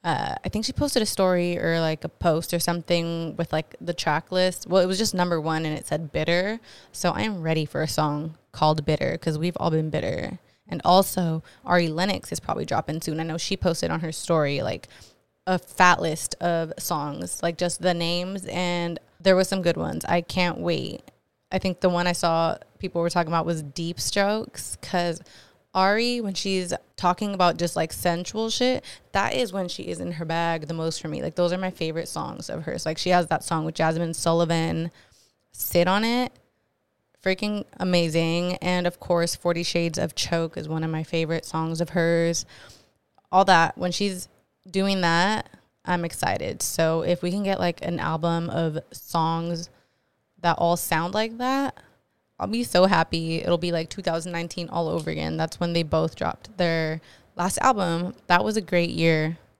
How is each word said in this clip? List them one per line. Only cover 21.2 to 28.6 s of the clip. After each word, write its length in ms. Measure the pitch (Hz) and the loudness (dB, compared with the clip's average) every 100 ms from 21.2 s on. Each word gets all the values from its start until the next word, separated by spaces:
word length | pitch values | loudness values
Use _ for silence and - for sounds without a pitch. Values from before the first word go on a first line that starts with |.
| _ _ _ | _ _ _
I 80 | 185 | -2
think 220 | 190 180 | -2 2
the 80 | 185 | 2
one 180 | 175 175 | 2 0
I 60 | |
saw 440 | 175 170 165 165 - - _ | 2 2 2 2 -2 -10 _
people 220 | 190 170 | -6 -2
were 80 | 170 | 0
talking 220 | 175 160 | 0 2
about 140 | 165 160 | 0 0
was 160 | 160 | -4
Deep 380 | 147 - 165 170 | -6 -8 -8 -4
Strokes, 800 | - 202 202 220 - - - - | -2 0 2 0 -4 -12 -12 -12
'cause 400 | - 180 175 165 - - - _ _ 190 | -4 0 0 -4 -12 -20 -20 _ _ 2
Ari, 460 | 190 208 240 240 | 4 4 0 -2
when 120 | 208 185 | -4 -4
she's 380 | 196 190 180 - _ - | -2 -2 -2 -6 _ -2
talking 380 | 180 180 208 | 0 2 -2
about 240 | 190 175 165 | 2 2 4
just, 180 | 170 - | -2 -2
like, 160 | 160 | -4
sensual 580 | - 180 170 180 214 226 | -2 -2 -2 -4 -4 -4
shit, 360 | 214 | 0